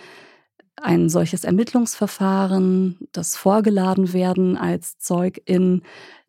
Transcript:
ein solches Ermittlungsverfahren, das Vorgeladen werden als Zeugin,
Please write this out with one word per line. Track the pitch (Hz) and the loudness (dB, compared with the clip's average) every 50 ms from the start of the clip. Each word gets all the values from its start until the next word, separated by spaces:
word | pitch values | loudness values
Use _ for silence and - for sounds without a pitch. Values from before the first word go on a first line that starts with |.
| - - - - - - _ _ _ _ _ _ _ _ _ - | -18 -20 -20 -20 -20 -20 _ _ _ _ _ _ _ _ _ -8
ein | 302 - 170 175 170 165 | -2 0 2 2 2 2
solches | 160 175 165 165 - 180 - | 2 0 0 0 -2 -4 -2
Ermittlungsverfahren, | 180 180 202 233 233 - 247 233 220 - - 208 196 - - 196 190 190 190 196 190 190 190 190 185 185 185 190 185 180 - - - | 0 0 0 0 0 0 0 0 -2 -2 -4 -4 -4 -2 -2 -2 0 0 0 0 0 0 2 2 2 2 2 0 -2 -4 -8 -14 -12
das | - 175 170 - - | -10 -8 -8 -8 -8
Vorgeladen | - - 190 196 220 208 220 208 196 185 185 190 190 190 175 180 | 0 2 2 2 4 2 2 2 2 0 0 2 0 0 0 0
werden | 180 180 185 185 185 185 180 185 | 0 0 0 0 2 2 0 0
als | - 175 175 175 170 170 - - | 0 0 -2 -2 -4 -6 -10 -14
Zeugin, | - - - 180 175 180 185 185 - - - 185 180 185 180 180 180 - - - - - - - - _ | -12 -6 -4 -2 0 0 -2 -4 -6 -4 0 0 2 4 2 2 0 -2 -8 -16 -20 -20 -20 -20 -20 _